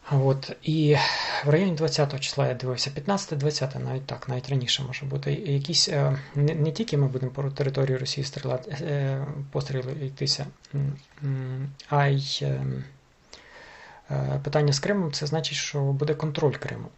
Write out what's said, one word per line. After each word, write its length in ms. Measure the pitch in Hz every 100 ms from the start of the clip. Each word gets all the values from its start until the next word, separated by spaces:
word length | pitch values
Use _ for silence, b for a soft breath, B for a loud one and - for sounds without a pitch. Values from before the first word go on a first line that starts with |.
| -
От, 400 | 139 135 135 - -
і 340 | - 160 147 143 B B B B 143
в 40 |
районі 220 | 156 196
двадцятого 480 | 151 156 156 139 135
числа 280 | - - 131
я 60 |
дивився, 380 | 123 127 123 -
п'ятнадцяте, 440 | 147 143 196 - 147
двадцяте, 440 | 147 151 131 127
навіть 260 | 127 131 135
так, 240 | 123 -
навіть 200 | 127 131
раніше 340 | 135 123 -
може 220 | 131 - 139
бути. 280 | 139 143
І 200 | 151 190
якісь, 360 | 139 139 165 -
е, 300 | 143 143 139 - 143
не, 200 | 143 165
не 160 | 156
тільки 260 | 151 226 143
ми 100 | 139
будемо 240 | 131 131
по 120 | 135
території 540 | 135 139 139 135 131 131
Росії 280 | 131 - 135
стріляти, 460 | - 131 127 - 135
е, 440 | 160 143 135 135 139 147 139
постріли 400 | 147 139 135 127 151 135
йтися, 400 | 135 139 - 143 - - 143
м, 180 | 139 139 - -
м, 460 | 139 135 131 131 139 139 -
а 180 | 143 139
й, 320 | 139 135 -
е, 200 | 143 135 135 65 - - _ _ B B B B B B B B -
е, 280 | 139 135 139
питання 300 | 139 151 147
з 60 | 139
Кримом, 320 | - 208 165
це 160 | 143 147
значить, 300 | 160 156 139
що 240 | - 147
буде 320 | 139 135 151
контроль 400 | 151 156 143 147
Криму 340 | 120 - 117 85